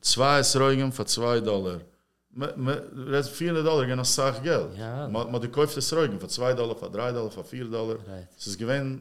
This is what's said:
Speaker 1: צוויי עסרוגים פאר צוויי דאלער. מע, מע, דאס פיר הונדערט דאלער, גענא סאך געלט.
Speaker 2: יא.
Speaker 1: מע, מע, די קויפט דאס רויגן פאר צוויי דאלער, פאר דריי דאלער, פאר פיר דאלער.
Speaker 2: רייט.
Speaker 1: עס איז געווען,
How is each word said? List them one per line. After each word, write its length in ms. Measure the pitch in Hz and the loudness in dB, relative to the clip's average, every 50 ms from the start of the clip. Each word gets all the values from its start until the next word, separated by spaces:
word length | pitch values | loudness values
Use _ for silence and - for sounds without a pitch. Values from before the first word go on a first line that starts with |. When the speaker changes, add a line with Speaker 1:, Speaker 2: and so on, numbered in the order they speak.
Speaker 1:
צוויי 400 | - - - 120 131 139 143 143 | 2 2 4 6 6 6 6 6
עסרוגים 500 | 135 - - 135 135 135 135 131 135 131 | 4 4 4 6 6 6 6 4 2 0
פאר 140 | 127 - 104 | -2 -4 -2
צוויי 360 | - - 117 117 120 120 117 | -2 0 0 2 2 2 2
דאלער. 380 | 104 110 101 98 95 92 90 82 87 - _ _ _ _ _ _ _ _ - | 2 2 2 2 0 -2 -4 -6 -10 -16 _ _ _ _ _ _ _ _ -10
מע, 100 | 123 143 - - | -8 -8 -6 -6
מע, 160 | - 127 131 139 - - - - 135 127 139 | -4 -2 -2 -2 -4 -6 -10 -12 -12 -4 0
דאס 160 | 135 143 139 - | 0 0 0 -2
פיר 200 | - - 165 175 170 | -4 -4 -2 0 0
הונדערט 120 | 160 156 160 160 | 2 2 4 4
דאלער, 100 | 147 127 127 | 4 2 2
גענא 160 | 127 127 123 | 0 0 2
סאך 360 | - - 147 135 139 120 113 | 2 2 2 2 2 0 0
געלט. 240 | 131 170 156 110 85 82 90 101 | 0 2 2 2 0 -2 -6 -8
Speaker 2:
יא. 280 | 110 113 120 139 147 101 | -8 -8 -6 -6 -6 -4
Speaker 1:
מע, 140 | 104 113 120 | -2 -4 -2
מע, 140 | 117 123 120 | -2 -2 -4
די 100 | 117 120 | -4 0
קויפט 260 | - 147 151 147 - | 2 2 2 2 2
דאס 180 | 139 127 - | -2 -2 0
רויגן 260 | 160 165 156 123 101 90 | 2 2 2 2 0 -6
פאר 100 | 90 - | -6 -6
צוויי 260 | - 117 123 127 127 | -4 0 0 2 2
דאלער, 200 | 120 117 117 113 | 2 0 -2 -2
פאר 140 | - 101 92 | -6 -8 -8
דריי 240 | 95 104 120 123 | -6 -4 -4 -2
דאלער, 160 | 120 120 113 107 | -2 -2 -4 -4
פאר 140 | - 95 | -6 -10
פיר 240 | 87 - 127 127 123 | -12 -10 -10 -10 -8
דאלער. 300 | 110 113 113 113 110 110 110 98 98 | -6 -4 -4 -2 -2 -4 -6 -8 -12
Speaker 2:
רייט. 180 | 95 92 90 - _ - | -12 -14 -14 -16 _ -12
Speaker 1:
עס 80 | - | -10
איז 100 | 107 98 | -10 -6
געווען, 420 | 92 113 117 135 143 139 135 131 127 | -4 -2 0 0 0 -2 -4 -6 -8